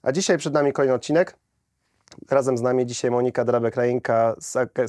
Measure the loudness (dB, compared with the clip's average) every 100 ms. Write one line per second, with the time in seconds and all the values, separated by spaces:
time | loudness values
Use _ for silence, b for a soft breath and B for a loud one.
0 | -4 -2 0 0 0 0 0 2 2 0
1 | 0 0 0 -4 _ _ _ _ _ _
2 | _ -20 -2 0 2 0 0 0 -2 -2
3 | -2 0 0 0 0 0 0 0 0 0
4 | 0 2 2 -2 -6 -4 -2 -2